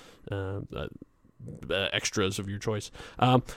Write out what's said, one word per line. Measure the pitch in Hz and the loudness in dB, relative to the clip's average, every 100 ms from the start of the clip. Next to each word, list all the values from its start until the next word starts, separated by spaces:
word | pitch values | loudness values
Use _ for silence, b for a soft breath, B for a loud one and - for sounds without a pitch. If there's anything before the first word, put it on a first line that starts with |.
| b b - | b b -6
uh, | 98 98 98 - - | -4 -2 -4 -6 -6
uh, | - - - _ _ - 110 - - | -8 -8 -18 _ _ -16 -12 -10 -2
uh, | 90 98 | 0 2
extras | 107 - - 95 98 | 0 0 2 2 2
of | 98 | -4
your | 101 | -2
choice. | 110 107 - B B B | 0 -2 -4 B B B
Um, | 123 127 - | 6 6 4